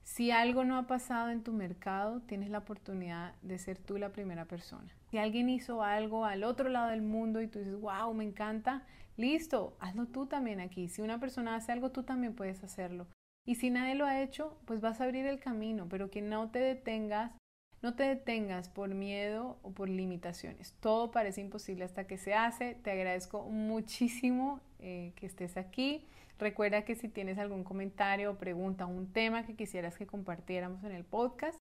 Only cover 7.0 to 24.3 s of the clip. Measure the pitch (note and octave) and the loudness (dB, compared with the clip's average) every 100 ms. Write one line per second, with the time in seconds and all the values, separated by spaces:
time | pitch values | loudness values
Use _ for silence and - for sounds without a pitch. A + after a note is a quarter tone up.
7 | G#3+ A3 A3+ A3 A3+ G#3+ G3 G3+ G#3+ F#3+ | 2 2 2 2 0 -2 -4 -4 -2 0
8 | A3+ A3 G#3+ G3+ G#3+ A3 A3 C4+ - - | 0 0 -2 -2 -2 0 0 0 -6 -18
9 | - - A#3+ D#4 D#4+ B3 F#3 - F#3+ G3 | -14 0 4 4 4 2 0 -4 -6 -2
10 | A#3 C4 C4+ C#4+ B3 G3+ F3+ F3+ F3 F3 | -2 -2 -2 0 0 -2 -4 -4 -4 -2
11 | G#3+ A#3 C4 B3+ A#3 A3+ A3+ A#3+ B3+ C4 | -2 0 -2 -2 0 0 0 0 0 -2
12 | B3+ C4 A#3+ A3 F#3+ F#3+ F#3+ - F3+ F3+ | -2 0 0 0 -4 -4 -8 -6 -4 -4
13 | F#3 - _ _ - A#3+ B3+ B3 B3+ C4+ | -10 -16 _ _ 0 2 4 4 2 4
14 | C#4+ C4+ C4+ C4+ D4+ D4+ - A3 A3 A3+ | 4 4 2 -2 -6 -6 -4 0 0 2
15 | B3+ B3+ C4+ C#4 C4+ A3+ G#3+ A3 F3 F#3+ | 0 2 0 -2 -2 -2 0 -2 -2 -4
16 | G3 G#3 G#3 G#3+ A3+ B3 C4 C4 B3 A3 | -4 -2 -2 0 0 2 2 2 0 0
17 | G#3+ G#3 A#3 - _ _ _ - A#3+ A#3+ | 0 0 -2 -6 _ _ _ -4 -4 2
18 | C4+ C4 C4+ A3+ G3+ F3+ F3+ - G3 G3 | 2 2 0 0 0 -2 -6 -6 -4 -2
19 | G3 G3+ G#3 G#3+ B3 B3 G3 F#3+ G3 F#3 | -2 0 0 0 -4 -8 -12 -4 -2 0
20 | F#3 F3+ F3 F3 - F#3+ F#3 - A3 A3 | 0 -2 -6 -8 -10 -12 -16 -2 4 4
21 | A#3 A#3 G#3 G3 G3+ G#3 - F#3 F3+ F#3 | 4 2 2 0 -6 -8 -6 -6 -4 -6
22 | F#3+ F#3+ G3 G#3 A#3 A#3 B3 A#3 G#3+ F#3+ | -6 -6 4 6 6 2 -4 -4 -2 0
23 | F#3 F3+ F#3 G#3 - G#3+ G#3+ A3 A3 - | 2 0 -2 -6 -2 -2 0 0 -2 2
24 | A#3+ A#3+ B3+ | 2 4 4